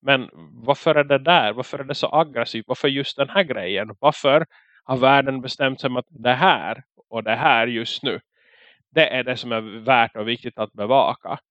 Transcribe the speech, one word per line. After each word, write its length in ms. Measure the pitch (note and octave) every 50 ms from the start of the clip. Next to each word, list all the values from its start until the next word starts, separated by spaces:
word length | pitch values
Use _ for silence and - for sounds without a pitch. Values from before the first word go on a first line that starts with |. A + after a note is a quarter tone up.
Men 280 | _ C#3 C#3 C3 A#2+ - _ D2+ E2 D2+ D#2+ A#2+ A2+
varför 280 | B2 C#3+ - - E3 D3+
är 100 | D3 C#3+
det 140 | C#3 C#3+ C3+
där? 340 | C3+ D#3+ F3 E3+ A#2+ G#2
Varför 260 | G#2+ A#2+ B2+ - - C#3+
är 60 | C#3
det 100 | C3 D3
så 120 | - -
aggressivt? 580 | - - D3+ E3 D3+ C3+ A#2+ A#2 - - A#2 G#2+ -
Varför 200 | B2+ - - C#3+
just 280 | C#3 C#3 C#3 - -
den 120 | - C#3 C3+
här 140 | - G3
grejen? 540 | F#3+ D3+ B2+ G#2+ F#2+ F2+ G2+ F#2+ G#2+ A2 G#2+ _
Varför 460 | - D3 D3+ - - C#3+ C3+ D#3 E3 _ _ _ _ _ _ _ _
har 120 | - C3
världen 440 | B2+ B2 C3 C3+ C#3 C3+ C3+ C3+ C3
bestämt 400 | B2 C3 - - C#3+ C3 C3+ B2+
sig 80 | - C3+
om 80 | B2+
att 100 | B2+ - _
det 240 | E3 B2+ A2+ A#2+
här 500 | B2+ B2+ E3+ F#3+ D#3 A2+ D#2+ F2 A2+ C3 - _ _ _ _ _
och 140 | - A2+ G#2+
det 100 | A2 A2
här 320 | A#2 D3 D#3 C3 A2+ A2+
just 360 | B2 A#2+ A2+ A#2 - - -
nu, 180 | - C3+ G2 E2+ _ _ _ _ _ _ _ _ _ _ _ _ _ _ _
det 140 | D#3 D#3 -
är 160 | - C3 B2
det 120 | B2+ B2+
som 160 | A#2+ - A#2+
är 320 | A#2 A2+ A2 A2 G2+ A2+ A2
värt 320 | B2+ C3 A#2+ A#2 A2+ _
och 120 | A2+ G#2+ A2
viktigt 300 | A#2+ A#2+ - B2+ _ -
att 140 | A2 G#2+
bevaka? 680 | _ A2 G#2 G#2+ C3 C#3 A2+ C#2+ - - _ E2+ F2 - _ _